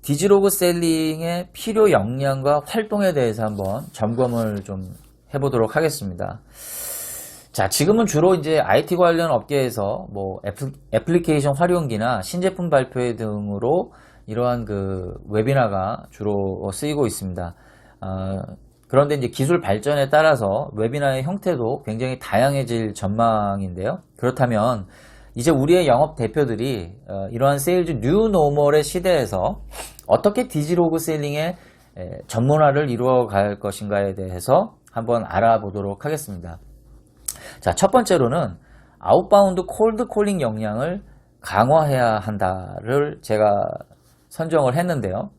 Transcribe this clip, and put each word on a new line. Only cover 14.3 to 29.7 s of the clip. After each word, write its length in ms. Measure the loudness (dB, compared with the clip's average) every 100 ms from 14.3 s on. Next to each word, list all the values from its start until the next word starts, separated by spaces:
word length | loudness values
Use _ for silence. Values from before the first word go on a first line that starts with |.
| -2 -2 -2 -4
그 480 | -4 -4 -6 -8 -12 -4
웨비나가 760 | -2 2 2 2 0 -4 -6 -12
주로 600 | -6 -2 -2 -2 -4 -6
쓰이고 320 | -6 -4 0 0
있습니다. 500 | -2 -8 -8 -8 -12 -20 -20 -20 _
어, 400 | -10 -6 -6 -6 -8 -16 -20 _ _
그런데 260 | 2 4 0
이제 140 | -2
기술 320 | -2 0 0
발전에 480 | 0 -2 0 0 2
따라서 640 | 4 4 2 2 -2 -4 -4
웨비나의 480 | -4 0 -2 0
형태도 600 | -4 -4 -2 -2 -2 -4
굉장히 360 | -6 -6 -6 -6
다양해질 760 | -2 0 2 0 -2 -2 -4 -4
전망인데요. 1040 | -4 0 2 2 0 -2 -6 -4 -6 -6 _ -4
그렇다면 680 | -4 0 2 2 0 -2 -6 -18 -20 -20 -14 -2
이제 140 | 2
우리의 340 | 2 4 4 6
영업 300 | 4 2 0
대표들이, 800 | -2 0 -2 -2 -4 -4 -8 -14 -12
어, 200 | -8 -8
이러한 300 | 0 2 2
세일즈 400 | 2 0 0 -2
뉴 280 | 2 2 4
노멀의 520 | 4 2 4 4 4
시대에서 800 | 2 -2 2 2 0 0 -2 -4 -14